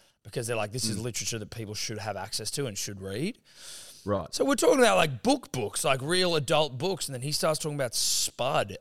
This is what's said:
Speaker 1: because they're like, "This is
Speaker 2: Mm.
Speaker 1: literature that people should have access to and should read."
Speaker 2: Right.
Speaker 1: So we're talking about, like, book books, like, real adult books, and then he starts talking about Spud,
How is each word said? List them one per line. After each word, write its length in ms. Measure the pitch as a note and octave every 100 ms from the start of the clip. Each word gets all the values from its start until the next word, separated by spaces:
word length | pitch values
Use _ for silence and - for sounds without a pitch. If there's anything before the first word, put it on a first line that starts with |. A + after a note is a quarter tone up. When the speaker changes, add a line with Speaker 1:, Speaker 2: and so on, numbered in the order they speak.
| _ _
Speaker 1:
because 220 | G#2 C3+ A#2
they're 120 | A#2
like, 140 | G#2
"This 140 | B2+ A2
is 100 | G#2+
Speaker 2:
Mm. 40 |
Speaker 1:
literature 360 | A#2+ A2 G#2 A2+
that 100 | G2+
people 240 | - G#2
should 240 | G#2+ - G#2+
have 180 | G#2+ G2
access 360 | G2 - G#2+
to 160 | - C3+
and 100 | G2
should 240 | - G2
read." 380 | F#2+ G2+ F3+ - _ - - - - - G2+
Speaker 2:
Right. 220 | G2 D#2+
Speaker 1:
So 140 | - C4+
we're 80 |
talking 240 | C#4 E4 C#4+
about, 200 | A#3 F#3+
like, 260 | E3 B2
book 280 | A#3 C#4 -
books, 320 | C3 G2+ -
like, 160 | D3+ C3+
real 320 | C3+ F3+ F#3 D#3+
adult 420 | B2+ D3+ D#3 B2
books, 300 | F3 F3+ -
and 80 | B2+
then 80 |
he 80 | C#3
starts 260 | D#3 E3+ D#3
talking 160 | D#3
about 220 | D3 B2 -
Spud, 840 | - - - - B2 D3+ G#2 F#2+